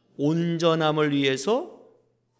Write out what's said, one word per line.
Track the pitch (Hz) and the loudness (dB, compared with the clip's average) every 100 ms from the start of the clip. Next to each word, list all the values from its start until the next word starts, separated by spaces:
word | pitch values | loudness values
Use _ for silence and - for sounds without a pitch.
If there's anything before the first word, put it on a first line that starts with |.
| _ - | _ -4
온전함을 | 143 165 170 170 170 160 156 156 151 | 0 0 -2 0 0 2 0 0 0
위해서 | 143 139 135 196 240 359 - - _ _ _ _ _ | 2 0 0 0 -2 -4 -14 -20 _ _ _ _ _